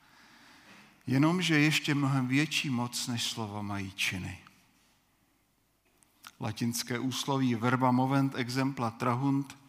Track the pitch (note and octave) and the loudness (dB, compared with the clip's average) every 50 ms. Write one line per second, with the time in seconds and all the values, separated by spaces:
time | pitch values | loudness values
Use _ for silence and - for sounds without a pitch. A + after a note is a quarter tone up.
0 | _ _ - - - - - - - - - - - - - - - - _ _ | _ _ -20 -20 -20 -20 -20 -20 -20 -20 -20 -20 -20 -20 -20 -20 -20 -20 _ _
1 | _ - B2 C3+ D3+ D#3+ F3 F#3 F3 E3 D#3+ D3 D3 D#3 D3+ - - D#3+ D3 C#3+ | _ 0 2 4 4 4 2 2 0 2 4 4 4 4 4 2 0 0 0 2
2 | C#3+ C3+ C#3 C3+ B2+ B2 C3 C#3+ D3+ D3 - - - D3 B2+ A#2+ A#2+ B2 - - | 2 2 2 0 0 2 2 0 0 0 -2 -4 -2 -2 -2 -2 -4 -4 -6 -6
3 | - B2+ A#2+ A#2 - - - A#2 A2+ G2+ G2+ G#2+ G#2 G2+ G2+ G2 G2 G2 F#2+ - | -6 -4 -4 -4 -4 -4 -4 -6 -6 -6 -6 -8 -6 -6 -6 -6 -6 -8 -6 -4
4 | - - F#2+ F#2 F#2 F#2+ F#2+ F#2 - - _ _ _ _ _ _ _ _ _ _ | -4 -4 -2 -4 -6 -8 -10 -12 -16 -20 _ _ _ _ _ _ _ _ _ _
5 | _ _ _ _ _ _ _ _ _ _ _ _ _ _ _ _ _ _ _ _ | _ _ _ _ _ _ _ _ _ _ _ _ _ _ _ _ _ _ _ _
6 | _ _ _ _ - - _ _ B2+ A#2 A2 - B2 A#2 A#2 - - - B2+ A#2 | _ _ _ _ -20 -20 _ _ -8 -8 -4 -2 -4 -2 -2 -4 -6 -4 -4 -4
7 | C3 C3 B2 - - - C#3 C3+ C3 B2+ A#2+ G#2+ A2 B2 B2+ B2 C3 B2+ B2 B2 | -4 -4 -4 -4 -2 0 0 2 2 2 2 2 2 2 4 4 4 4 6 4
8 | C3 C3 C#3 C#3 C3+ C3+ C3+ - B2 A#2+ B2 C3+ C3 C3+ C#3+ C3+ A#2+ A2+ A2 - | 4 4 4 2 2 2 0 -2 -4 -2 -2 0 0 -2 -2 -2 -4 -4 -2 -2
9 | B2 B2 A#2+ A#2+ C#3 C#3 C#3 C#3 C#3 - - - - | 0 0 0 2 0 0 0 0 -2 -8 -14 -20 -20